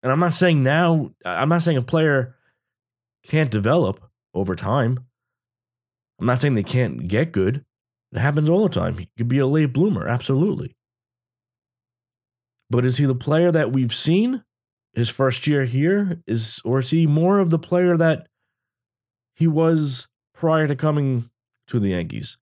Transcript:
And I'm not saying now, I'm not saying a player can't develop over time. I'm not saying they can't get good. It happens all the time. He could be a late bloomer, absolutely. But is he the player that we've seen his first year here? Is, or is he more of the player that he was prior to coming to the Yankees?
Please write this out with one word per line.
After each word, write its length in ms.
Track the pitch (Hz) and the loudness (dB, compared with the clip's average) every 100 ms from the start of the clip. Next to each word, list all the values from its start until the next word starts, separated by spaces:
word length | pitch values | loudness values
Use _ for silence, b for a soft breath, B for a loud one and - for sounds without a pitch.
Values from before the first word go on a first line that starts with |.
And 100 | 127 | 0
I'm 80 | 139 | 0
not 140 | 175 | 0
saying 300 | 160 180 156 | 2 2 4
now, 480 | 131 151 175 165 107 _ 90 | 2 2 2 2 -2 _ -6
I'm 240 | 90 139 | -2 0
not 120 | 170 | 2
saying 160 | 165 143 | 2 -2
a 40 | |
player 560 | 123 165 156 143 127 b b b b _ _ _ _ _ | 0 0 2 0 -2 b b b b _ _ _ _ _
can't 280 | - 151 147 | -4 -2 0
develop 500 | 107 104 156 98 101 - _ _ | 0 0 2 0 -4 -12 _ _
over 220 | 87 95 90 | -6 -4 -4
time. 500 | 95 131 117 127 - _ _ _ _ _ _ _ _ _ _ _ | -2 0 0 -2 -8 _ _ _ _ _ _ _ _ _ _ _
I'm 60 | 110 | -2
not 140 | 123 | 0
saying 140 | 147 | 2
they 100 | 120 | 0
can't 440 | 95 127 117 62 82 | 0 -2 -2 -4 -4
get 240 | 104 165 | -2 -2
good. 320 | 104 92 135 - _ _ _ _ | 0 -2 -2 -10 _ _ _ _
It 60 | - | -2
happens 300 | 135 147 151 | -2 0 2
all 140 | 175 | 2
the 100 | 214 | 0
time. 240 | - 87 87 | -2 -4 -6
He 120 | 87 - | -12 -8
could 100 | 120 | -2
be 120 | 131 | 0
a 80 | 135 | 2
late 260 | 151 147 | 2 0
bloomer, 340 | 123 196 185 - | 0 0 -2 -2
absolutely. 720 | 120 - 135 185 - - _ _ _ _ _ _ _ _ _ _ _ _ _ _ _ _ _ _ _ _ | -4 -2 0 0 -2 -8 _ _ _ _ _ _ _ _ _ _ _ _ _ _ _ _ _ _ _ _
But 160 | 120 127 | 0 0
is 120 | 127 | 2
he 80 | 143 | 0
the 100 | 127 | 0
player 360 | - 156 175 | 0 2 2
that 220 | 165 131 | 2 0
we've 200 | 131 123 | -2 -2
seen 500 | - - 175 233 254 _ _ _ _ _ | -2 0 2 0 -4 _ _ _ _ _
his 160 | - 120 | -6 -4
first 380 | - 135 120 - | 0 -2 0 -2
year 180 | 147 131 | 0 0
here? 560 | 127 156 202 202 170 - | 0 0 0 -2 -6 -4
Is, 340 | 113 110 - | -4 -4 -8
or 160 | - 131 | -2 -2
is 120 | 127 | 0
he 160 | 165 165 | 2 2
more 320 | 147 175 202 | 2 2 2
of 100 | 180 | 2
the 100 | 165 | 0
player 380 | - 180 180 170 | 0 0 2 2
that 300 | 165 160 - _ _ _ _ _ _ _ _ _ _ _ | 2 0 -6 _ _ _ _ _ _ _ _ _ _ _
he 120 | 165 | 0
was 600 | 151 165 165 147 127 - _ _ | 4 2 2 0 -4 -12 _ _
prior 340 | _ 165 160 151 | _ 0 2 0
to 80 | 143 | 0
coming 540 | 156 151 139 127 117 _ _ _ _ | 0 0 0 -2 -6 _ _ _ _
to 120 | 123 | -2
the 100 | 101 | 0
Yankees? 480 | 90 85 55 - - | -2 -6 -8 -12 -14